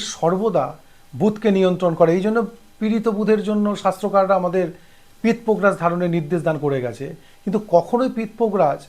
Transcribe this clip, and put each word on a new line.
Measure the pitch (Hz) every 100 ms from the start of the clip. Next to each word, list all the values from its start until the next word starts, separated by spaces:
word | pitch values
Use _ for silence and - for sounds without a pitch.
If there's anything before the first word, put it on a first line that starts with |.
| -
সর্বদা | - 165 185 220 170 135 151 - - -
বুধকে | 123 208 214 214 190
নিয়ন্ত্রণ | 185 175 180 165
করে, | 165 180
এই | 208
জন্য | 226 220 - - -
পীড়িত | 220 226 220 202
বুধের | 208 214 190
জন্য | 214 208 196
শাস্ত্রকাররা | 190 190 202 196 190 190
আমাদের | 180 185 170 - - - - -
পিতপোগরাজ | 226 233 220 190 196 175
ধারণের | 160 175 180 170
নির্দেশ | 147 175 156
দান | 156
করে | 143 135
গেছে। | 123 113 135 - - -
কিন্তু | - 208 214
কখনোই | 170 165 240 254 247
পিতপোগরাজ | 214 - 226 190 151 143